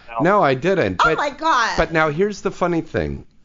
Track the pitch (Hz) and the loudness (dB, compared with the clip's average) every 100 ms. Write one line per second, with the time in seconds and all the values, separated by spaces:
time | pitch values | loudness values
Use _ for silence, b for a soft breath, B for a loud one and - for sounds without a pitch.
0 | - 117 156 208 156 135 160 190 110 92 | -12 -2 2 4 4 2 0 2 0 2
1 | - 160 294 - 320 277 220 175 165 165 | 2 2 -2 -4 0 0 0 -2 0 2
2 | 160 147 208 208 196 180 175 170 - 107 | 0 2 -2 -2 -6 -4 -2 -2 -2 -4
3 | 76 69 - _ | -4 -6 -12 _